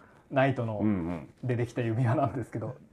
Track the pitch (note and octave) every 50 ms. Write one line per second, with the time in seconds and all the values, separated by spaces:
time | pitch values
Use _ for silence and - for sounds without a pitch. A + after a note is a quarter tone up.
0 | - - - - - _ D#3+ C3+ C3+ C3+ B2 B2 A#2 A2 G#2+ G2+ G2+ G#2+ G#2 F2+
1 | D#2+ E2+ F2 D#2+ C#2 - - _ - B2 B2 A#2 A#2+ - - C3 A#2 A2+ A2+ A#2+
2 | C3 A2+ B2+ D#3 C#3 - - B2+ G#2 - - A#2 G#2+ A2+ - - - -